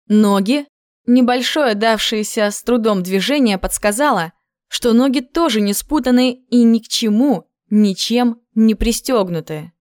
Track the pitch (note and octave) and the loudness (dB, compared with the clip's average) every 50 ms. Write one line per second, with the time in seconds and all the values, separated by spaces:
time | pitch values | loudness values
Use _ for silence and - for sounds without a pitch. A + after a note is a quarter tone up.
0 | _ - G#3 G#3+ G#3+ G3+ G3+ G3 F#3+ G#3 C4+ D4 C#4+ - _ _ _ _ _ _ | _ 0 2 2 4 4 2 2 2 0 0 -2 -4 -8 _ _ _ _ _ _
1 | _ A#3+ A#3+ C4 B3 B3 B3 B3+ A#3+ - - D#4 C#4+ A#3+ G#3 G3+ A3 A3+ A3 G#3 | _ 2 2 4 4 2 0 0 -2 -4 -2 0 0 0 0 0 0 0 0 0
2 | - - A#3 G#3+ G#3+ - - A3+ G#3 G#3 G3+ - - - B3 A#3+ G#3+ A3+ G#3 F#3+ | -2 -4 -4 -4 -6 -6 -4 -2 -2 -2 -4 -6 -2 -2 0 0 0 0 0 -2
3 | F3+ F3+ F#3+ F#3+ F#3 A#3+ C#4+ D4+ B3+ A3 G3 F#3 - F3+ - - - G#3 G3+ A#3 | -2 -2 -4 -2 -2 -2 0 0 0 0 0 -2 -4 -6 -6 -4 -2 -2 -2 0
4 | D4 D4 B3 F3+ D#3+ E3 - _ _ _ _ _ _ _ - - - A#3+ A3+ A#3 | 0 0 0 -2 -4 -6 -10 _ _ _ _ _ _ _ -8 -4 0 2 2 2
5 | C4 C#4 B3 D4 B3 - - E4 E4+ D4+ G#3+ A3 G#3 G3+ G3+ - - - D4 D4+ | 2 2 0 -2 -4 -4 -2 -2 0 0 0 0 -2 -2 -4 -6 -6 -4 -4 -2
6 | B3 B3+ B3 B3 B3+ B3+ B3 B3+ _ _ A#3+ B3 A#3 A3+ A3+ A3+ A3+ - - - | 0 2 2 2 2 0 -2 -4 _ _ 2 4 4 4 2 2 -2 -6 -6 -4
7 | A#3 G#3+ G#3 A3 C4+ D4 A3+ E3 - _ _ _ _ _ G#3 G#3+ G#3+ G3+ F#3 - | -2 0 0 2 2 2 0 -2 -4 _ _ _ _ _ 2 2 2 2 0 -2
8 | - - A3+ A#3+ B3 A#3+ A#3 - _ _ _ A3 A3 A3 G#3+ - - A#3 A3 - | -4 -2 0 0 0 0 -2 -4 _ _ _ 2 2 2 2 2 0 -2 -2 -4
9 | - - B3+ A3 F#3+ F3+ E3+ D#3+ D#3+ - D#3 D3+ D#3+ E3+ _ _ _ _ _ _ | -4 -2 0 0 0 -2 -4 -8 -8 -10 -12 -12 -12 -16 _ _ _ _ _ _